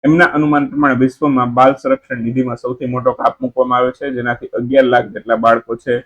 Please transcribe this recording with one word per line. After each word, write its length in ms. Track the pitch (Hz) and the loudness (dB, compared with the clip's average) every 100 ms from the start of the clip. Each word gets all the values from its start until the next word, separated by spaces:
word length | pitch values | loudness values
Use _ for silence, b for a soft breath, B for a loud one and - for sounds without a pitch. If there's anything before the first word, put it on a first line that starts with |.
એમના 200 | 143 165 | 2 2
અનુમાન 420 | 165 147 151 147 139 | 2 2 0 0 0
પ્રમાણે 280 | 139 147 | 0 0
વિશ્વમાં 600 | 123 131 - 147 131 123 | 2 0 0 -2 0 0
બાળ 200 | 120 131 | 4 4
સંરક્ષણ 420 | 139 135 131 _ 127 | 4 -2 -4 _ -8
નિધિમાં 400 | 117 127 127 117 | -4 -2 -4 -4
સૌથી 300 | 123 127 131 | -8 -6 -6
મોટો 260 | 123 120 | -2 -2
કાપ 300 | 123 117 - | 0 -2 -2
મૂકવામાં 360 | 127 127 127 123 | -8 -2 0 2
આવ્યો 120 | 127 | 0
છે, 200 | 127 139 | -2 -8
જેનાથી 360 | 127 120 117 - | -6 -4 -6 -6
અગિયાર 380 | 110 120 135 | -8 0 2
લાખ 200 | 127 123 | 4 2
જેટલા 320 | 120 104 113 113 | 0 -10 -4 0
બાળકો 400 | 113 117 113 113 | 2 2 0 -10
છે 240 | - 123 | -4 -4